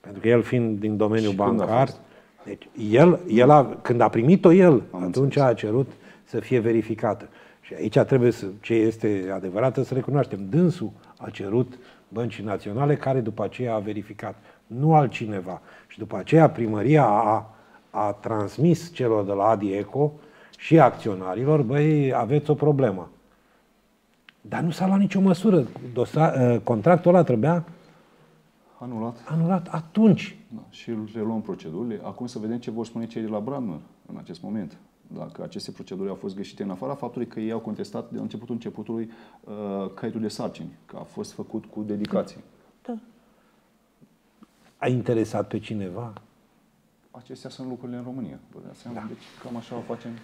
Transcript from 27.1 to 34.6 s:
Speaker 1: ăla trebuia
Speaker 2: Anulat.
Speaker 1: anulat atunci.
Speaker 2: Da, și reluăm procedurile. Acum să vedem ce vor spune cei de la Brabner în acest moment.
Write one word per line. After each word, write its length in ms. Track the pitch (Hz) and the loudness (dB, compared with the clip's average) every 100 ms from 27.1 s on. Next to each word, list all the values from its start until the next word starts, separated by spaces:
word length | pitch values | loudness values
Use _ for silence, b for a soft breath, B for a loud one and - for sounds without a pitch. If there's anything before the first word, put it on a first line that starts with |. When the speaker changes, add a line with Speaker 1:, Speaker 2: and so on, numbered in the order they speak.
Speaker 1:
ăla 80 | 180 | 6
trebuia 420 | 151 120 135 175 156 b b b b b b b _ _ _ _ | 6 2 2 0 -4 b b b b b b b _ _ _ _
Speaker 2:
Anulat. 380 | 123 117 117 117 | -12 -8 -8 -10
Speaker 1:
anulat 440 | - 156 165 185 170 | -6 -2 0 0 -2
atunci. 680 | 160 160 - 220 170 - - - | -10 -6 4 6 6 2 -14 -18
Speaker 2:
Da, 60 | 110 - | -18 -18
și 200 | - - 113 107 | -20 -10 -8 -8
reluăm 260 | 113 107 113 | -6 -4 -4
procedurile. 600 | 104 90 82 80 120 104 | -6 -10 -10 -8 -8 -8
Acum 240 | 87 98 123 | -12 -12 -12
să 120 | 120 | -8
vedem 200 | 107 120 | -8 -8
ce 120 | 120 | -8
vor 160 | 113 113 | -8 -8
spune 200 | 117 113 | -8 -10
cei 160 | 123 | -8
de 60 | 110 | -6
la 100 | 107 | -6
Brabner 400 | 110 143 117 76 - _ _ | -6 -8 -8 -10 -14 _ _
în 40 | - | -18
acest 240 | - 85 | -16 -16
moment. 340 | 98 110 | -10 -8